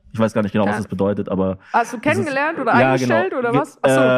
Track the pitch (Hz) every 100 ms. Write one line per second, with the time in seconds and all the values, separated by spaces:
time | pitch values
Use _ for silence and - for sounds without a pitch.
0 | _ - 110 113 101 - 101 107 104 92
1 | 98 104 95 92 95 92 - 226 233 240
2 | 285 - 330 269 294 330 233 214 262 262
3 | 247 - 381 302 240 240 302 - - 131
4 | 131